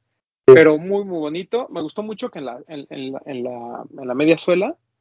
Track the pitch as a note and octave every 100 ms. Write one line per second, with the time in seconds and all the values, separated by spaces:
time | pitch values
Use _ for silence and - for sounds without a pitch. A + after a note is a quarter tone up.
0 | _ _ _ _ - D#3 D#3 D3+ F3+ G3+
1 | G3+ F3 D3+ E3 F#3 A#3 C4 E3+ D#3 -
2 | G#3+ G#3+ B3 F3+ C3 A#2+ - D3+ - C#3
3 | C3 C3+ - B2+ B2 A#2+ A#2+ B2 B2 C#3+
4 | B2+ B2 D3+ D#3+ - F3+ A3 - _ _